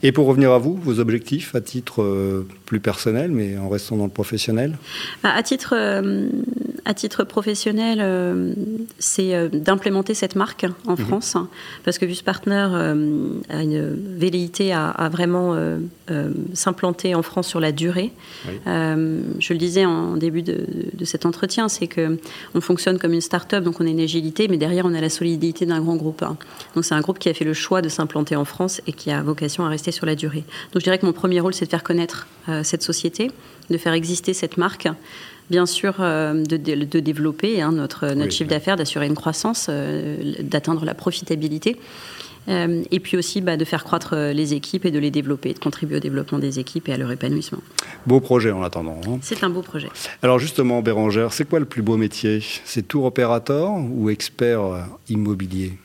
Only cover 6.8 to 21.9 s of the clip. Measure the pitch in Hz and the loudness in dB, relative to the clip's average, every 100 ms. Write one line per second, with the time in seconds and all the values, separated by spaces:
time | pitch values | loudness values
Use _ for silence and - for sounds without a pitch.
6.8 | - 202 208 - 202 - 208 202 220 214 | -4 -4 -4 -2 0 0 -2 -2 0 0
7.8 | 226 220 196 185 180 180 180 202 208 220 | 0 2 2 2 0 0 0 -2 -4 -6
8.8 | 226 - - - 185 180 165 151 151 190 | -8 -4 -2 0 2 2 2 2 2 2
9.8 | 202 196 190 214 190 196 202 - 185 180 | 4 0 0 -2 0 0 -2 0 -4 -4
10.8 | 233 180 110 196 - 175 175 - - - | -2 0 2 0 0 -2 -4 -10 -16 -4
11.8 | - 175 180 180 - 190 - 202 196 175 | -2 0 -2 -2 -2 -2 0 2 2 2
12.8 | 160 151 151 151 - - - 151 156 151 | 2 2 2 0 -2 -4 -6 -2 0 0
13.8 | 151 151 196 180 180 180 175 175 196 170 | 0 -4 -6 -2 0 0 -2 -2 0 2
14.8 | 156 - 165 170 175 180 180 165 160 160 | 0 0 -2 0 2 2 2 2 0 -2
15.8 | 170 - - 156 151 147 - 180 - 185 | -4 -10 -4 -2 -2 -4 -4 -2 -2 0
16.8 | 185 175 185 170 165 - 175 170 156 147 | -2 0 0 0 0 -2 -2 0 0 0
17.8 | 165 175 214 - - - - 95 - 175 | 0 0 -2 -6 -20 -14 -10 -6 -2 0
18.8 | 160 156 160 160 - - - 170 175 180 | 2 2 0 0 -4 -4 -2 0 2 4
19.8 | 185 165 170 170 165 160 170 170 - 170 | 4 4 0 0 0 0 0 -2 -2 -4
20.8 | - - 170 - 175 170 190 - 226 - | -6 -6 -4 0 -2 0 -2 0 0 -2
21.8 | 170 | -4